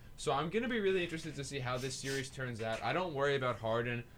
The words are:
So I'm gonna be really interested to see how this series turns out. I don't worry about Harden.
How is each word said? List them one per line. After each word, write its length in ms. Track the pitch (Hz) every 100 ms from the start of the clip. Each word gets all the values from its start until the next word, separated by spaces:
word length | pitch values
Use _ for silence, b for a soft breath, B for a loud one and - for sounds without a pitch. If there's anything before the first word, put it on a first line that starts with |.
| b b
So 160 | 151
I'm 180 | 139 160
gonna 180 | 214 247
be 120 | 233
really 220 | 190 190
interested 320 | 170 160 156 139
to 80 |
see 140 | 135 139
how 200 | 127 127
this 160 | 131
series 340 | 131 135 135 131
turns 300 | - 127 113
out. 200 | 113 113
I 100 | 113
don't 220 | 160 185
worry 220 | 139 143 139
about 220 | 127 110
Harden. 440 | 113 113 120 120 -